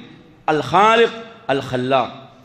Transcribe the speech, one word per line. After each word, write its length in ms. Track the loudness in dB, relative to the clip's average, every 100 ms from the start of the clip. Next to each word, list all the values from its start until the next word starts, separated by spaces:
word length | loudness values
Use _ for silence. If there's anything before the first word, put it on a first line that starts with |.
| -16 -20 -20 -12 -4
அல் 160 | -4 0
ஹாலிக், 520 | 2 4 4 2 -2 -18 -12 -4
அல் 140 | -4 -4
ஹல்லாக். 520 | -6 -2 -2 -2 -8 -20 -20